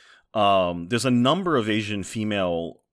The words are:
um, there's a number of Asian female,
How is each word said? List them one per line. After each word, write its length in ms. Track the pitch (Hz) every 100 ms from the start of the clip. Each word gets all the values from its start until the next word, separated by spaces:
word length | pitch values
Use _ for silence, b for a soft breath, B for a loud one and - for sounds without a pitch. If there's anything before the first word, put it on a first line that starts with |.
| B B B
um, 540 | 110 101 95 87 85 85
there's 180 | 117 127
a 40 |
number 460 | 123 123 175 180 135
of 100 | 107
Asian 320 | 110 104 104
female, 800 | 92 113 107 104 90 85 85 - _